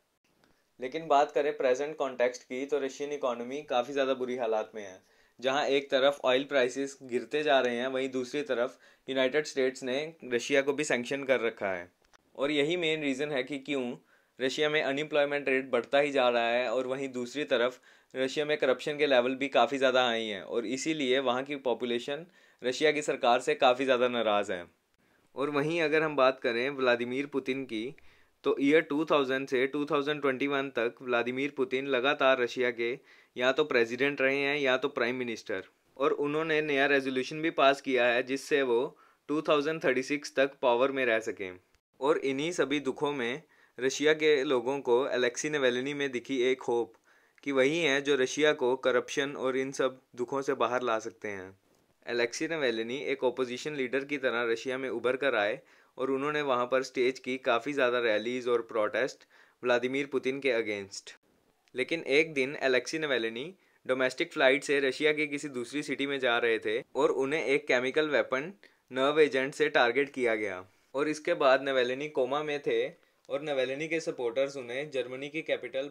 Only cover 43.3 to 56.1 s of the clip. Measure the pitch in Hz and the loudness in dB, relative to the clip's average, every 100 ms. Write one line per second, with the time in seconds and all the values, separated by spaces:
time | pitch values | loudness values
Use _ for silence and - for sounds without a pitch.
43.3 | 143 - _ _ - 131 131 147 156 156 | -6 -10 _ _ -4 -2 2 2 4 4
44.3 | 147 147 127 120 139 127 120 139 127 123 | 4 4 2 2 -2 2 2 4 2 0
45.3 | - 151 151 131 123 135 143 143 123 120 | 0 -4 2 2 2 -4 -4 -4 -4 -4
46.3 | 135 123 131 - 120 113 - _ _ _ | 0 2 0 0 -2 -2 -8 _ _ _
47.3 | _ 143 135 131 165 160 135 139 139 127 | _ -2 2 4 4 2 2 2 2 2
48.3 | - 151 147 123 131 131 123 123 - 139 | 4 2 4 2 2 2 2 0 -4 -4
49.3 | 139 127 131 135 135 131 131 _ 123 120 | -4 -2 -2 -4 -2 -4 -4 _ -8 -6
50.3 | 139 139 131 117 123 123 110 110 - 107 | -4 -2 -2 0 0 0 -2 -4 -10 -12
51.3 | 98 92 98 _ _ _ _ - 120 117 | -10 -14 -18 _ _ _ _ -6 -2 0
52.3 | - 160 165 131 113 113 135 110 135 131 | -2 -6 -2 0 0 -4 -6 -4 0 0
53.3 | 123 127 123 151 151 123 131 139 143 131 | 0 -4 -4 -8 -6 -2 -2 -4 -2 -2
54.3 | 117 117 113 135 131 131 113 117 131 139 | 0 0 -2 -2 -6 -4 -2 -2 0 0
55.3 | 117 104 139 - _ _ - 131 | 2 0 -2 -10 _ _ -6 -2